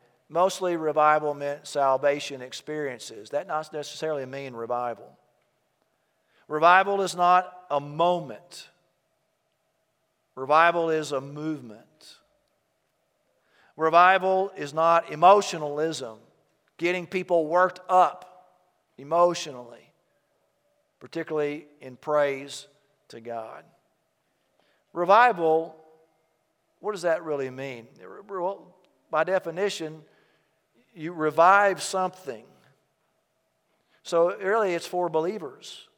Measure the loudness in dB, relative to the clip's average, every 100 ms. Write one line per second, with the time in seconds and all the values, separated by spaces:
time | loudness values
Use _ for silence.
0 | _ _ _ 0 0 0 -4 -2 -2 2
1 | 4 2 0 -4 -8 -8 -8 0 2 2
2 | 0 -2 -6 -12 -14 -14 -10 -8 -8 -10
3 | -16 -18 -8 -8 -6 -8 -6 -12 -12 -8
4 | -6 -6 -8 -10 -12 -10 -6 -6 -6 -8
5 | -16 _ _ _ _ _ _ _ _ _
6 | _ _ _ _ -8 2 6 6 4 -2
7 | -2 0 4 4 2 -10 -6 -6 -4 -2
8 | 0 0 -6 -16 -20 -20 -20 _ _ _
9 | _ _ _ _ _ _ _ _ _ _
10 | _ _ _ -10 2 6 6 4 0 -2
11 | -2 -6 -6 -8 -8 -8 -12 -20 _ _
12 | -20 -20 _ _ _ _ _ _ _ _
13 | _ _ _ _ _ _ _ -2 4 8
14 | 8 6 2 0 -2 -6 -6 0 4 4
15 | 0 6 8 8 4 -6 -6 -4 -4 -4
16 | -10 -14 _ _ _ _ _ -4 -2 -2
17 | -4 -6 0 0 2 2 2 0 2 4
18 | 4 2 -16 -20 _ _ _ _ _ -20
19 | -2 4 4 2 -10 -14 -20 -20 _ _
20 | _ _ _ _ _ _ _ _ _ _
21 | -12 -10 -6 -4 -4 -6 -14 _ -20 -12
22 | -2 0 0 -2 -12 -16 -20 _ _ _
23 | _ -18 -12 -12 -12 -18 -20 _ _ _
24 | _ _ _ _ _ _ _ _ _ -2
25 | 4 6 6 4 2 0 -2 -12 _ _
26 | _ _ _ _ _ _ _ _ -10 -4
27 | -2 -2 -2 -6 -6 -8 -12 -12 -18 -20
28 | -20 -20 -12 -6 -6 -6 -14 _ _ _
29 | _ -2 0 -2 -2 -4 -4 -4 -10 -12
30 | -20 _ _ _ _ _ _ _ _ -14
31 | -10 -4 0 4 6 6 4 0 -6 -4
32 | -4 -6 -14 -14 -18 _ _ _ _ _
33 | _ _ _ _ _ _ _ _ _ _
34 | -2 0 0 0 -2 0 0 -2 -4 -4
35 | -2 -2 -2 -6 -12 -16 -20 -20 -20